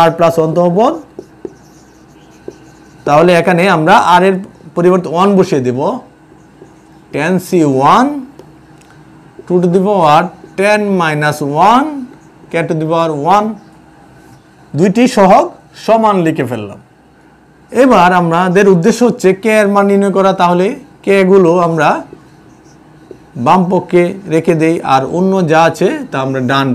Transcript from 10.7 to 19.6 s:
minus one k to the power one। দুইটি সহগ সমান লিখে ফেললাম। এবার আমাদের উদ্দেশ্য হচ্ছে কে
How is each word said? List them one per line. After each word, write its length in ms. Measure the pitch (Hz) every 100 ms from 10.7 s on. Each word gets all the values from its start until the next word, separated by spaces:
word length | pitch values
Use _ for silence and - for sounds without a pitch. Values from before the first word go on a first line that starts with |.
| 214 208 190
minus 380 | 160 151 151 147 143 147 196
one 140 | 240 302 285 247 - - - -
k 20 | 165 160
to 60 | 160
the 60 | 156
power 180 | 165 165 151 147 202
one। 100 | 220 214 - - - - - - - - _ _ - 139
দুইটি 260 | 185 196 247 -
সহগ 280 | 190 233 349 - _ -
সমান 320 | - 220 220 196 160
লিখে 180 | 156 123
ফেললাম। 300 | 117 101 101 _ _ _ _ _ _ _ _ - 226
এবার 260 | 269 214 180 180
আমাদের 460 | 170 165 185 180 202
উদ্দেশ্য 260 | 180 190 226 240
হচ্ছে 200 | - 185 190
কে 80 | 220 214